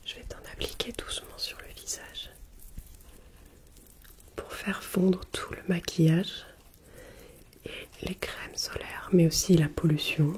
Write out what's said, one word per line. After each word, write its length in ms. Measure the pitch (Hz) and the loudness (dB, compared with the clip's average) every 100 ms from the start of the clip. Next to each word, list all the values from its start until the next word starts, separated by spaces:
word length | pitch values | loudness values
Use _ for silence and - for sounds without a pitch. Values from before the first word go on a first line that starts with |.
Je 100 | - - | -12 -12
vais 80 | - | -12
t'en 100 | - - | -14 -14
appliquer 400 | - - - - | -8 -8 -6 -8
doucement 460 | - - - - - | -8 -8 -10 -10 -10
sur 200 | - - | -10 -10
le 120 | - - | -14 -16
visage 500 | - - - - - - - - - - - - - - - - - - - - - - - - - - | -10 -10 -10 -14 -14 -16 -20 -18 -16 -16 -16 -20 -20 -20 -20 -20 -20 -20 -20 -20 -20 -20 -20 -20 -16 -14
pour 160 | - | -12
faire 300 | - - 196 | -8 -6 -6
fondre 420 | - - 185 185 - | -2 2 4 4 -2
tout 200 | - - | -8 -8
le 80 | - - | -10 -2
maquillage 800 | 175 - - 160 160 196 - - - - - - - - - - - - - | -2 -2 4 6 6 2 -6 -16 -20 -20 -20 -20 -20 -20 -20 -20 -20 -20 -18
et 240 | - - - - - | -14 -14 -16 -10 -8
les 60 | |
crèmes 400 | 185 - - - - | -6 -8 -10 -10 -8
solaires, 520 | - - - - - | -6 -6 -10 -12 4
mais 140 | 185 165 | 6 6
aussi 300 | - - 175 | 4 6 6
la 120 | 147 | 6
pollution. 640 | - 165 151 - - 147 | 4 4 4 0 2 2